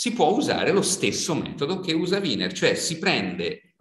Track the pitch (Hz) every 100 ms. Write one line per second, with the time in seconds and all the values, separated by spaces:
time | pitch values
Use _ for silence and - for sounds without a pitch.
0 | 247 220 156 220 - 85 98 190 - -
1 | 107 - - 143 85 - 143 185 - 165
2 | 175 196 185 101 92 - 165 - - 165
3 | 185 135 95 87 85 - _ _